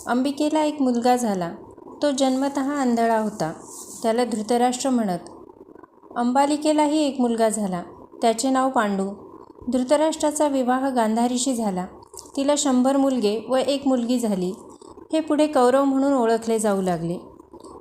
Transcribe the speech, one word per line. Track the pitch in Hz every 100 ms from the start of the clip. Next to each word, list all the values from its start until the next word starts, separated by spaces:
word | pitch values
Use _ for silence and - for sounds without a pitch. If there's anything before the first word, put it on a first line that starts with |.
| -
अंबिकेला | 240 269 277 302 311
एक | 302 302
मुलगा | 262 240 247 247
झाला. | 233 196 170 - - - - -
तो | 294
जन्मतः | 269 262 262 277 277
आंधळा | 269 294 262 233 233 226
होता. | 214 214 160 170 - - - -
त्याला | 226 226
धृतराष्ट्र | 247 220 208 240 247 247 277
म्हणत. | 247 214 175 - - - - - - - _ - -
अंबालिकेलाही | 240 254 285 294 302 302 294 311 294
एक | 269
मुलगा | 240 226 220
झाला. | 214 202 180 175 - - -
त्याचे | 233 226 262
नाव | 262 262
पांडू. | 233 208 196 196 202 - - - - -
धृतराष्ट्राचा | 247 254 294 311 311 302 294 302
विवाह | 269 247 254 277
गांधारीशी | 254 220 220 240 247 269
झाला. | 233 220 180 185 - - - - -
तिला | 277 294
शंभर | 285 254 254 277
मुलगे | 269 262 208 220 226
व | 254
एक | 247 277 269
मुलगी | 254 233 247
झाली. | 233 190 180 - - - - - -
हे | 320
पुढे | 311 294 302
कौरव | 294 247 262
म्हणून | 277 269 277
ओळखले | 269 226 226 226 226
जाऊ | 214 196
लागले. | 185 170 165 175 - - - - - -